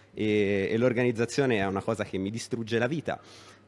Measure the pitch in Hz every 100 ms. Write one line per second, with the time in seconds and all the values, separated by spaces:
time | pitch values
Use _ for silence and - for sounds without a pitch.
0 | - - 107 104 98 101 98 113 127 117
1 | 123 113 117 - 135 107 98 95 - 104
2 | 101 95 98 113 - 117 113 117 123 143
3 | - - - - - -